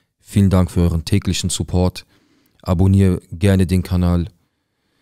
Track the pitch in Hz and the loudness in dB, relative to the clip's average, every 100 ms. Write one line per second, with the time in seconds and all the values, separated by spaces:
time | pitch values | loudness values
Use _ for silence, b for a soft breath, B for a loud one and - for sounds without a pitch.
0 | b b - 104 98 92 90 90 85 82 | b b -4 0 2 2 0 0 0 -2
1 | - 101 98 82 90 - 82 90 90 - | -2 -2 -2 -4 -4 -6 -4 -2 -2 -4
2 | - b b b b b - 87 95 98 | -18 b b b b b -4 0 4 4
3 | 95 87 - 85 101 95 87 92 - 90 | 2 0 -6 -2 0 2 2 0 -2 -2
4 | 87 87 82 _ _ _ _ _ _ _ | 0 -2 -4 _ _ _ _ _ _ _